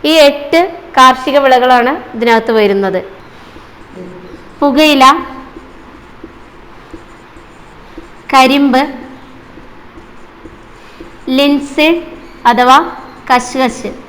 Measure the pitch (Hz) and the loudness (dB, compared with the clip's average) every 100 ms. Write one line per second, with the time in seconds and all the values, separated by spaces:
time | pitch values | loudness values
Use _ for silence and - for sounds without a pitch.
0 | 302 320 285 294 - 330 370 - - 277 | 2 4 4 2 -2 0 0 -6 -6 2
1 | 262 254 - 277 269 254 254 247 240 247 | 4 2 -2 0 2 2 4 2 2 -4
2 | - 233 233 226 220 220 208 196 196 180 | -10 -4 0 0 2 0 2 0 -2 -4
3 | 180 - - - - - - - - 190 | -8 -18 -20 -20 -20 -20 -20 -20 -20 -20
4 | 175 180 - - - - 285 269 311 277 | -18 -20 -20 -20 -20 -4 0 2 2 4
5 | 262 320 - - - - - - - - | 4 4 -4 -16 -18 -20 -20 -20 -20 -20
6 | - - - - - - - - - - | -20 -20 -20 -20 -20 -20 -20 -20 -20 -20
7 | - - - - - - - - - - | -20 -20 -20 -20 -20 -20 -20 -20 -20 -20
8 | - - - 269 262 277 285 254 285 - | -20 -20 0 2 4 4 2 2 -2 -8
9 | - - - - - - - - - - | -18 -20 -20 -20 -20 -20 -20 -20 -20 -20
10 | - - - - - - - - - - | -20 -20 -20 -20 -20 -20 -20 -20 -20 -20
11 | - - - 262 285 285 - - 302 339 | -20 -14 -4 0 0 0 -4 0 0 0
12 | - - - - 240 240 247 269 339 - | -6 -20 -20 -4 -2 2 4 4 2 -12
13 | - - - 247 - 262 262 - 202 - | -18 -20 -2 -2 -2 -4 -4 -4 -14 -14